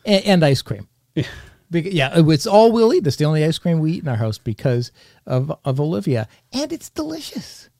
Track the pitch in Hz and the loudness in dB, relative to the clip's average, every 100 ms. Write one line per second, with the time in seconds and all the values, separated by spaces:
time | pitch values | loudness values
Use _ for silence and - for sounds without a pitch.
0 | - 196 202 180 151 131 - 101 - _ | -2 0 2 4 4 2 -2 -10 -12 _
1 | _ 160 - - - _ - 170 175 175 | _ -8 -6 -10 -20 _ -6 -4 -2 -2
2 | 135 170 156 156 220 202 233 226 226 359 | 2 4 4 4 4 4 6 6 4 2
3 | 160 - 151 156 156 - 175 160 156 180 | 0 0 0 2 0 -2 -2 0 0 -4
4 | 147 113 110 - 120 107 135 120 120 _ | -4 -2 -2 -4 -8 -4 -2 0 -4 _
5 | _ _ - 127 147 - 139 135 151 196 | _ _ -4 -4 -4 -6 -4 -2 -2 -2
6 | 180 120 107 _ _ 247 302 330 - - | -2 -2 -4 _ _ -6 -6 -8 -12 -10
7 | 311 320 - 233 - - - _ | -8 -10 -12 -14 -14 -18 -20 _